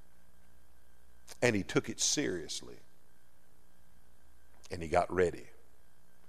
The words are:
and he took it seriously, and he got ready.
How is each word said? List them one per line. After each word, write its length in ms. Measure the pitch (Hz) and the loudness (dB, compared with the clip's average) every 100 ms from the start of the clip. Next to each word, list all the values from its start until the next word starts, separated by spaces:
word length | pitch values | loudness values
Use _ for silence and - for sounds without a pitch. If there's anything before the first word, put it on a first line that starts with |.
| - - - - - - - - - - - - - - | -8 -8 -8 -8 -8 -8 -8 -8 -8 -8 -8 -8 -8 4
and 140 | 123 104 | 6 6
he 80 | |
took 240 | - 143 - | 6 4 4
it 100 | 101 | 4
seriously, 800 | - 151 123 87 71 - 62 60 - - - - - - - - - - - - - - - - - - - | 4 4 2 0 -2 -4 -6 -8 -8 -8 -8 -8 -8 -8 -10 -10 -10 -8 -8 -8 -8 -8 -8 -8 -8 -8 -4
and 100 | 92 | -2
he 80 | 82 | 4
got 240 | 87 - | 6 6
ready. 360 | 90 85 - - - - - - - - - | 8 6 4 -6 -8 -10 -10 -8 -8 -8 -8